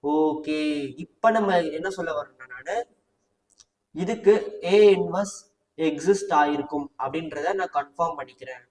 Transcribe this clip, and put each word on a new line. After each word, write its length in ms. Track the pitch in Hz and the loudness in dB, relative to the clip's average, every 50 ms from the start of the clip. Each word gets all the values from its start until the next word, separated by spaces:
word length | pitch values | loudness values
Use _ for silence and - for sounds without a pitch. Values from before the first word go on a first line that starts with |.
| - | -2
ஓகே, 580 | 143 151 156 156 156 147 156 - 156 156 151 151 151 151 147 139 135 127 - 190 | 0 2 2 2 2 0 -2 -6 -6 -4 -4 -2 -4 -4 -4 -6 -8 -10 -12 -14
இப்ப 260 | - _ _ - 226 226 226 | -16 _ _ 0 2 2 2
நம்ம 200 | 214 196 190 175 170 156 147 160 | 0 2 2 2 0 0 -4 -6
என்ன 120 | 165 196 190 - | -8 -8 -6 -6
சொல்ல 100 | 170 - - 120 | -8 -6 -6 -6
வரோம்னா, 260 | - - _ _ 127 - - | -8 -10 _ _ -20 -20 -20
நானு 200 | - - 165 185 226 240 _ _ _ _ _ _ _ _ _ _ _ _ _ _ _ _ _ _ _ _ _ _ 156 175 | -16 -10 -6 -6 -6 -6 _ _ _ _ _ _ _ _ _ _ _ _ _ _ _ _ _ _ _ _ _ _ -6 -4
இதுக்கு 300 | 180 233 - - 190 214 208 - - - - - 170 185 | -4 -4 0 4 4 4 4 4 -4 -10 -8 -4 2 6
A 40 | 208 214 208 196 185 | 8 8 8 8 6
inverse 400 | 175 170 170 190 202 202 - - - _ _ _ _ _ _ - 160 160 | 2 -2 -2 -2 -4 -4 -6 -16 -20 _ _ _ _ _ _ -2 -2 -2
எக்ஸிஸ்ட் 440 | 151 143 139 175 202 196 - - 170 151 | -2 -2 2 2 2 2 2 0 4 4
ஆயிருக்கும் 440 | 147 147 147 143 139 - - 147 143 - _ _ - | 4 4 2 -2 -4 -4 -6 -8 -8 -8 _ _ -8
அப்படின்றத 440 | - 147 160 165 156 - - 151 170 202 196 | -6 -4 -6 -8 -6 -8 -6 -4 -4 -2 -2
நான் 160 | 185 180 - | -4 -2 -4
கன்ஃபார்ம் 400 | 180 180 143 139 - 170 - - - | -4 -4 -4 _ -2 -2 -2 -2 -6
பண்ணிக்கிறேன். 440 | - 127 - _ 175 131 127 123 123 _ | -12 -14 -14 _ -16 -16 -16 -18 _ _